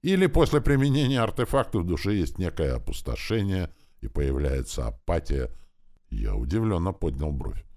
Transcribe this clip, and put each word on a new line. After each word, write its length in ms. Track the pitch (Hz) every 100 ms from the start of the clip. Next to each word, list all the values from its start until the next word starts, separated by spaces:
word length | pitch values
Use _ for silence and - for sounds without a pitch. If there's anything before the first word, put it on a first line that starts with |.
Или 260 | 180 190 185
после 340 | - 156 147
применения 580 | 139 139 143 139 131 135
артефакта 600 | 113 113 120 135 117 107
в 60 | 85
душе 300 | 80 98 104
есть 220 | 82 -
некое 380 | 90 - 73 62
опустошение — 1000 | - - - - - 110 98 95 90 - - -
и 80 | -
появляется 800 | - 69 67 71 67 64 - 58
апатия. 640 | - - 85 - 69 - - - _ - - _
Я 260 | - 52 50
удивленно 580 | 64 104 110 92 87
поднял 380 | 95 82 65 76
бровь. 340 | 69 - - -